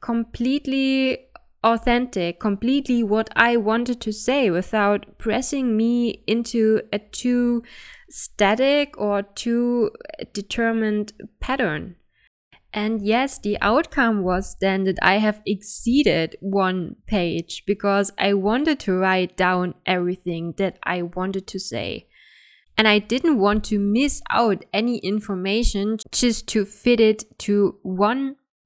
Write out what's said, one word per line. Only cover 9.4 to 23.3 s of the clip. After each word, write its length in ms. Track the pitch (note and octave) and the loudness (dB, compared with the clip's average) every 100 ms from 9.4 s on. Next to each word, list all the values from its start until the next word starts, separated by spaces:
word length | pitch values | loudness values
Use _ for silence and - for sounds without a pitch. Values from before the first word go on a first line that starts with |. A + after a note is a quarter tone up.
| A#3+ A#3 A#3+ A#3+ A3+ - - - - | -2 0 0 0 0 -4 -14 -14 -10
determined 840 | - G3 - A3+ A3+ G#3+ G#3 G#3 - - _ | -10 -6 -2 0 0 0 0 -4 -10 -20 _
pattern. 560 | - C4+ G#3+ D3+ - - _ _ _ _ _ _ _ | -4 -2 -2 -4 -8 -16 _ _ _ _ _ _ _
And 300 | G#3+ G#3+ A3+ | -6 -2 -2
yes, 360 | G3+ A#3 C4+ - | 0 0 0 -4
the 180 | G#3 G#3 | -4 0
outcome 600 | G3+ B3 E4 - A#3 G#3 | 2 2 0 0 2 2
was 340 | F#3 F3+ G3+ - | 0 -2 -4 -2
then 240 | F#3+ F#3+ | 0 2
that 140 | F#3+ - | 0 2
I 140 | - G3+ | 2 4
have 220 | G#3+ G#3+ - | 2 0 -4
exceeded 880 | G3+ - - A#3 C4 G3+ D#3+ D#3+ - | -4 -4 -4 2 4 4 2 0 -4
one 560 | G3 G3 F#3 F#3 E3 - - | -2 2 2 0 -4 -10 -4
page 580 | G#3 F3 E3 - - - | -2 0 -2 -6 -6 -4
because 460 | G#3 G3+ G3 G3 - | 0 2 2 0 0
I 160 | G3 | 2
wanted 440 | G3+ G3 A#3+ D4+ C#4 | 2 2 0 0 0
to 140 | - | 0
write 420 | F#3 F#3+ F#3 F3+ - | 0 2 2 0 0
down 380 | F#3 F#3 F3+ - - | 2 2 -2 -4 -2
everything 680 | F3+ F3 F3+ F3+ E3 E3+ D#3+ | 0 0 -2 -4 -4 -6 -2
that 200 | G3 - | -4 -4
I 200 | - F3+ | -4 -4
wanted 440 | F3 F3+ F#3+ F#3+ F#3+ | -4 -4 -4 -4 -8
to 100 | F#3+ | -10
say. 500 | - A3+ E3+ - - _ - - _ _ _ - | -8 -6 -6 -8 -12 _ -20 -20 _ _ _ -2
And 100 | A3 | 0
I 120 | G#3 | 0
didn't 400 | G#3 B3+ E4 | 0 -2 0